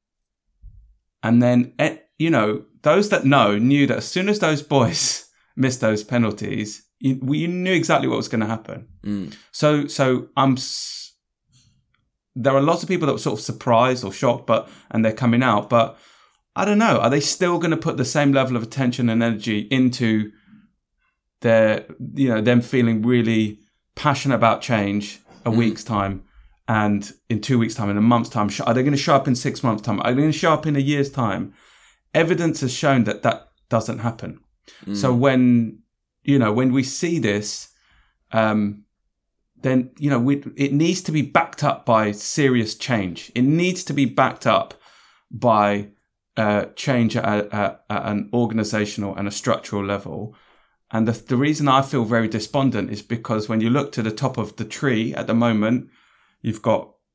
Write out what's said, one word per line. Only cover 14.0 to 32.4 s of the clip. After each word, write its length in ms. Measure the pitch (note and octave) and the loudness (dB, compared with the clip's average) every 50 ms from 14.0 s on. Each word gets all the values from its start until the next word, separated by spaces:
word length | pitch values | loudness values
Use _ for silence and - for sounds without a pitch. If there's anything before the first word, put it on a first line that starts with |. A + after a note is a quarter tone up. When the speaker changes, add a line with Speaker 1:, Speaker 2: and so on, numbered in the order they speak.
| - | -4
Speaker 1:
or 80 | G2 - | -8 -6
shocked, 340 | - - B2+ A#2+ A#2+ - | -2 0 0 0 0 0
but, 220 | - A2+ A2 - - - - _ _ | 0 0 0 0 -4 -18 -20 _ _
and 140 | - A2+ A2+ | -2 0 2
they're 80 | A2 A2 | 2 0
coming 300 | - C3 A#2 A#2 A#2+ C3 | 0 0 2 2 4 4
out, 260 | B2+ G#2+ G#2 G2+ - | 2 2 0 0 2
but 300 | A#2+ A#2 A2+ - - - _ _ _ _ _ _ _ _ _ _ _ | 2 2 2 2 -2 -14 _ _ _ _ _ _ _ _ _ _ _
I 100 | - - | -2 0
don't 140 | G#3 G#3 G#3 | 2 4 4
know. 200 | A3+ A3 D3 A2 | 4 4 4 4
Are 120 | - A#2 | 2 2
they 100 | C3+ D3+ | 2 2
still 380 | - - - - F#3 F3 F3 E3 | 0 -2 -2 0 0 0 0 0
gonna 180 | E3+ E3+ D#3+ | 0 0 -2
put 200 | - - E3 - | 0 -2 -4 -2
the 80 | A#2+ B2+ | -2 -4
same 280 | A#2+ - D3+ C#3+ C#3 C#3 | -2 0 2 2 4 4
level 240 | C3+ C3 B2 B2+ | 2 2 0 -2
of 60 | A#2 A2 | -4 -4
attention 460 | A#2 - C#3 C3+ B2 A#2+ - A#2+ A#2 | -6 -4 -2 -2 -2 0 0 0 0
and 140 | A2+ A2+ A#2 | 2 2 0
energy 380 | A#2 A2+ G#2 - A#2 G#2+ G#2 G#2 - | 0 -2 -2 -4 -2 -2 -2 -2 -2
into 600 | C3+ C3 B2+ B2+ B2 - B2 A2+ A2 G#2+ G#2+ G#2+ - _ _ _ - - _ _ _ _ _ _ _ _ _ _ _ _ _ _ _ _ | 0 2 2 2 2 0 0 0 2 0 -2 -4 -10 _ _ _ -20 -20 _ _ _ _ _ _ _ _ _ _ _ _ _ _ _ _
their, 460 | - A#2+ A2+ A2+ A2 G#2+ G#2+ - - - - - B2 A#2 - | 2 4 4 6 6 4 2 -2 -4 -12 -14 -14 -12 -10 -2
you 140 | - C#3 C3 | 0 0 2
know, 120 | A2+ G#2+ | 2 2
them 200 | G#2+ A#2+ B2 B2 | 2 4 4 4
feeling 420 | A#2+ - - C3 A#2 A2+ A2+ A2 G#2+ | 2 2 0 2 2 2 2 0 2
really 560 | A#2+ B2 A#2+ A2+ A2+ A2+ A2 A2 G#2 G#2 - _ _ _ _ _ _ _ | 2 2 2 2 2 2 2 0 0 -4 -10 _ _ _ _ _ _ _
passionate 420 | - - D3+ C#3 C#3+ - C#3 C3 | -4 -2 0 0 0 0 -2 0
about 240 | G#2 A#2 A2+ A2 - - | 2 2 2 2 0 -2
change 580 | - B2+ G#2+ G2+ G2+ G2+ G#2 G2+ - - - _ _ - - _ | -2 -2 -2 0 -2 -2 -4 -4 -6 -14 -18 _ _ -20 -8 _
a 60 | A#2+ | 0
Speaker 2:
Mm. 60 | A2 | 2
Speaker 1:
week's 260 | A#2 A#2 A2 G2+ - - | 2 2 2 0 -4 -8
time, 380 | - A2+ G2+ G2 G2 G2 - - _ _ - - _ _ _ _ - | -4 -2 -2 -2 -2 -4 -8 -12 _ _ -20 -20 _ _ _ _ -2
and 440 | A2+ G#2+ G#2+ G#2 G#2 G2+ G2+ - - _ _ _ | 0 0 2 2 0 0 -2 -8 -16 _ _ _
in 120 | A#2 G#2+ | -6 -4
two 180 | - - C3+ A#2+ | -2 0 0 2
weeks' 160 | A2+ A2 - | 2 0 -2
time, 160 | - G#2+ G2+ | -4 -4 -2
in 60 | G2+ | 0
a 40 | G#2 | 2
month's 300 | G#2+ A#2 A#2+ A#2 A2+ A2+ | 4 4 4 4 2 -2
time? 180 | - A2+ G#2+ G2 | -4 -4 -2 -2
Sh-, 120 | - - | -4 -4
are 120 | E2 - A#2 | -2 0 0
they 100 | B2+ B2+ | 2 2
gonna 120 | C#3+ D3 | 0 0
show 200 | C#3 - - D3+ | 0 2 2 2
up 100 | C3+ - | 2 2
in 80 | C#3+ B2+ | 0 -2
six 280 | A#2+ - D3 - - - | -2 -2 -6 -6 -2 -2
months' 180 | B2 A2 G#2 - | -2 -2 -2 -4
time? 180 | - A2 G2+ | -4 -4 -2
Are 120 | - A#2+ B2+ | -2 0 0
they 60 | C3 | 2
gonna 120 | D3 D#3 D3+ | 2 0 0
show 200 | D#3 - E3 D#3 | 0 2 2 2
up 140 | D3 - | 2 0
in 100 | D#3 D3 | -2 -2
a 40 | C#3 | 0
year's 300 | C3+ C#3 C#3+ C#3+ C#3 C#3 | 0 0 0 0 -2 -2
time? 420 | - C#3 B2 G#2+ F#2+ F#2 F#2+ F#2+ - _ _ _ _ _ _ _ _ _ _ _ _ | -2 -4 -2 -2 -2 -4 -6 -8 -10 _ _ _ _ _ _ _ _ _ _ _ _
Evidence 460 | D#3 E3 E3 F3+ E3 | 0 2 2 0 0